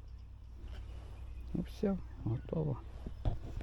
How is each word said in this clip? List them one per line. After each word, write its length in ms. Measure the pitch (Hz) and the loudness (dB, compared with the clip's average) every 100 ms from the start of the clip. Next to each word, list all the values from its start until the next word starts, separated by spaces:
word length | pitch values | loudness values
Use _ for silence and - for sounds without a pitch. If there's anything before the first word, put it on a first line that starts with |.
| - - - - - - - - - - - - - - - | -8 -10 -10 -10 -10 -8 -6 -4 -6 -6 -6 -6 -6 -6 0
Ну 100 | - - | 0 0
все, 280 | - 202 185 - - | 4 4 4 0 0
готово. 520 | - 117 - 160 151 127 - - - - - - - - | 2 2 2 2 4 2 -2 -4 -4 2 4 4 0 -2